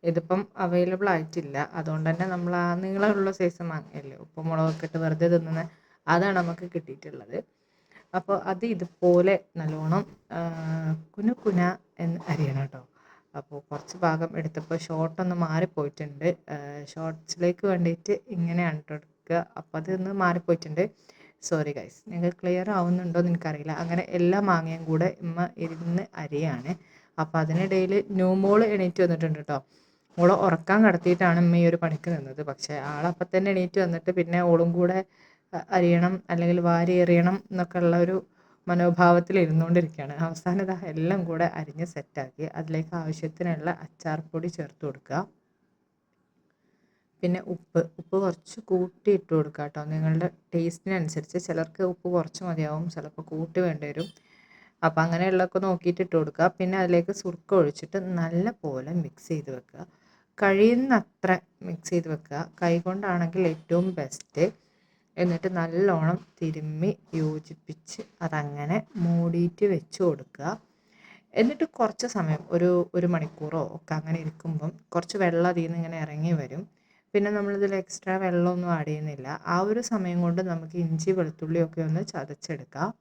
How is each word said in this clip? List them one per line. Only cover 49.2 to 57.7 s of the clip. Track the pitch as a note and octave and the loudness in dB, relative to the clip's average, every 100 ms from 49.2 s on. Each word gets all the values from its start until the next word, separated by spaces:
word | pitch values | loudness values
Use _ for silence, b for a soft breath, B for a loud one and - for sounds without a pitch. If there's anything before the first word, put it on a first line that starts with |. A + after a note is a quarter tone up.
| - | 2
കൊടുക്കുക | D#3+ D3+ D3+ D3 | -2 -2 -6 -10
ട്ടോ. | D3+ | -8
നിങ്ങളുടെ | D3+ D#3 D#3+ D#3+ F3+ - _ | -6 -2 0 0 -2 -6 _
ടേസ്റ്റിനനുസരിച്ച് | E3+ E3 E3+ - F#3+ D#3+ D#3+ D3+ F3+ F3 | -2 -2 -4 -4 -2 -2 -6 -6 -8 -4
ചിലർക്ക് | E3 D#3+ - F#3 | -4 -4 -2 -2
ഉപ്പ് | F3 F3+ | -2 -2
കുറച്ച് | F3 E3+ - | 0 -2 -8
മതിയാവും, | F3+ D#3+ D3+ D#3 E3+ | -6 -4 -2 -4 -6
ചിലപ്പോൾ | E3 D3+ - | -8 -12 -14
കൂട്ടി | D#3+ D#3 E3 F#3 | -10 -8 -4 0
വേണ്ടി | F3+ D3+ D3 | 0 0 -6
വരും. | D3 - - b b b b b b | -6 -8 -10 b b b b b b
അപ്പം | D#3+ D#3+ | 0 2
അങ്ങനെയുള്ളതൊക്കെ | E3 E3+ F#3 F#3 F#3 F#3 | 2 2 2 2 2 0
നോക്കിയിട്ട് | F#3+ F3+ F3 F3 | 0 0 0 -2
ഇട്ട് | F3+ E3 | 0 0
കൊടുക്കുക. | D#3 - F3 - | 0 2 2 2
പിന്നെ | F#3 F#3+ | -2 0
അതിലേക്ക് | F3+ F3 E3+ G3+ | 4 4 2 -6
സുർക്ക | F#3 E3+ - | -8 -10 2
ഒഴിച്ചിട്ട് | G3 D3+ | 4 4